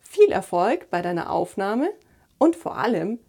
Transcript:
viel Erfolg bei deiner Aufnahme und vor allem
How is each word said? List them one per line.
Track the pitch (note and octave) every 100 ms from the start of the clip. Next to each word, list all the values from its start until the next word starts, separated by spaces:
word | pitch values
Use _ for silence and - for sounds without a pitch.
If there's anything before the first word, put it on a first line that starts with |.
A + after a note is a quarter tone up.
viel | - - G#4
Erfolg | - - F3 F#3+ E4 -
bei | F3+
deiner | F3 F3 -
Aufnahme | E3+ F3 - G3 A3+ D#4+ G#4 _ _ _ _
und | D#4 E4
vor | - -
allem | - F#3+ E3+ A#3